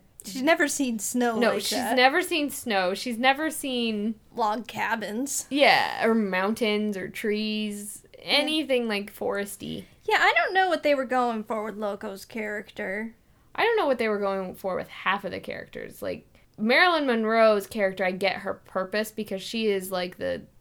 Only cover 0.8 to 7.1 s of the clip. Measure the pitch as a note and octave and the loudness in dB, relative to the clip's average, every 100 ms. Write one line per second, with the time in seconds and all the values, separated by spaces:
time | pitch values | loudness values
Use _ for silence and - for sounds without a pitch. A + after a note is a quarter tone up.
0.8 | C4 A3+ - B3 A#3+ A3+ A3+ G3+ - G#3+ | -2 -2 -2 0 0 2 2 2 0 -2
1.8 | - B3+ C4 E4 F4+ E4+ C#4+ - A#3+ G3 | 0 6 6 6 0 0 -2 -4 -2 2
2.8 | F3+ G3+ B3 A3+ C4 C4+ D#4+ D#4 C#4 B3 | 2 0 -4 0 2 2 0 -4 -4 -2
3.8 | A#3 G#3+ G#3+ G#3+ _ - G#3+ A3+ - G#3+ | -2 -2 -4 -6 _ -2 0 0 -6 -4
4.8 | G3 A3+ F#3 G#3+ C#4 - - C#4 B3 D3+ | -2 -2 -4 -4 -4 -6 -2 4 6 6
5.8 | F2 A1 A3+ A3+ G3+ F#3 G3 A3 A3 G#3 | 4 2 2 2 2 0 0 0 0 0
6.8 | G#3+ G3 - | -2 -4 -8